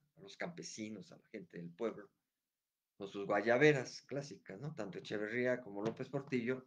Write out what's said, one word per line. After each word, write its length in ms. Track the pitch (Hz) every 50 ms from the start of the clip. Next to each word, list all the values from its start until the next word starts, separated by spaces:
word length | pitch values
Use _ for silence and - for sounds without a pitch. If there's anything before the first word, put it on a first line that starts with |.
| _ _ _
a 40 | -
los 160 | - - -
campesinos, 760 | - - - 170 - 87 - - - 110 107 110 101 87 -
a 60 | -
la 100 | - _ _
gente 300 | - 107 92 - - 90
del 120 | 85 85
pueblo, 380 | 85 - 113 110 101 95 104 101 _ _ _ _ _ _ _ _ _ _ _ _ _ _ _ _ _ -
con 100 | 101 98
sus 180 | - 101 101
guayaberas 720 | 92 104 104 104 113 117 127 147 151 147 135 120 - - - -
clásicas, 560 | - 120 143 143 - - 92 - - 98 95
¿no? 160 | 127 151 151
Tanto 240 | - 107 98 87 95
Echeverría 640 | 95 - 107 104 107 104 110 123 123 127 123 123
como 220 | 123 98 101 101 104
López 260 | 113 110 - 127 -
Portillo, 580 | - 143 139 - 135 127 113 117 127 127 -